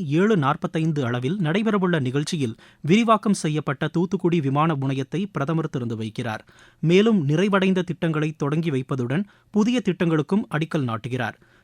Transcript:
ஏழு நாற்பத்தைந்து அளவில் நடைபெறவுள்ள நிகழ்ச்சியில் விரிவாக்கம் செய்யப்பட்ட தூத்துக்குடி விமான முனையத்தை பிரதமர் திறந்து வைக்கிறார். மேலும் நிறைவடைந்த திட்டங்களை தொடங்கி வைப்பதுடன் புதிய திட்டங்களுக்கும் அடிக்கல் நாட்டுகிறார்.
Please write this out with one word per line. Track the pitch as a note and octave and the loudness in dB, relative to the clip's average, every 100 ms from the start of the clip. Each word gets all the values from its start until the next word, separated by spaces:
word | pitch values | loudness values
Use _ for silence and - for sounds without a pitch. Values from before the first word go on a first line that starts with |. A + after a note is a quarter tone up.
| D#3+ | 0
ஏழு | D3+ G#3 G#3+ | 2 2 2
நாற்பத்தைந்து | C3+ D3+ F3 E3 D#3+ D3 | 2 -2 -4 -2 -2 -2
அளவில் | B2 A#2+ C3 G#3 | -2 -2 -2 -2
நடைபெறவுள்ள | D3+ F3+ A3+ G#3 F3+ E3 | 0 0 0 0 2 0
நிகழ்ச்சியில் | B2+ C3+ D3+ E3+ B2 A2 - _ | 0 -2 -4 -4 -4 -6 -18 _
விரிவாக்கம் | C#3+ G#3 A3+ A3 A3 F#3+ | 2 4 4 2 2 0
செய்யப்பட்ட | D#3+ D3+ D3+ C#3 D3+ | 0 -2 -2 -2 -2
தூத்துக்குடி | E3 F#3 F#3 F3 E3+ | -2 -2 0 0 2
விமான | C3+ C#3 D#3 | 0 2 2
முனையத்தை | D3+ C3+ C3+ C3+ D#3 G3+ | 0 -2 -2 -4 -4 -4
பிரதமர் | D3 C#3 D#3+ D#3+ | -4 -2 -2 -2
திறந்து | C#3 A#2 A2+ | -4 -6 -6
வைக்கிறார். | A2 G#2 A#2 G#2+ - - - - | -8 -6 -8 -8 -12 -20 -20 -4
மேலும் | D#3 F3+ G#3+ G#3 | 4 4 6 4
நிறைவடைந்த | C#3 D#3 G#3 G3 F#3+ F#3 | 2 2 2 2 2 0
திட்டங்களை | F3 D#3 E3 D#3 D#3 D#3 | -2 -2 -2 0 -2 -2
தொடங்கி | C#3+ D#3 E3 | -2 -2 0
வைப்பதுடன் | C3+ C3 C3+ A#2+ D3 G#3 _ _ | -2 -2 -4 -2 -2 -4 _ _
புதிய | G#3 G#3+ B3 | 0 2 2
திட்டங்களுக்கும் | G3 E3+ E3+ D#3+ C#3+ G3 - | 0 0 0 0 0 -2 -2
அடிக்கல் | D3+ D#3 D#3+ B2+ | -4 -2 -2 -2
நாட்டுகிறார். | A2+ B2 B2+ A2+ - _ _ | -4 -6 -6 -6 -8 _ _